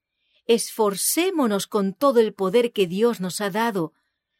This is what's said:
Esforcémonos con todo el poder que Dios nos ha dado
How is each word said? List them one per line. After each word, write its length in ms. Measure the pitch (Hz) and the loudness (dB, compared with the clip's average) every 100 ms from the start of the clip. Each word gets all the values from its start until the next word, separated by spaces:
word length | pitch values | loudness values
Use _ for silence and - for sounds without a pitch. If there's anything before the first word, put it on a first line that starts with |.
| _ _ _ _ - | _ _ _ _ 0
Esforcémonos 1200 | 233 - - 208 190 - - 359 339 240 202 - | 0 0 0 0 0 -2 0 0 0 0 0 -2
con 280 | 214 196 | -2 -2
todo 260 | 190 277 240 | 0 2 4
el 120 | 220 | 2
poder 400 | - 190 233 240 | 0 0 2 0
que 140 | - 185 | -2 -2
Dios 340 | 185 233 196 | 0 0 0
nos 200 | 185 - | -6 -4
ha 100 | 208 | -4
dado 420 | 196 233 190 160 _ _ _ _ | -2 -2 -2 -4 _ _ _ _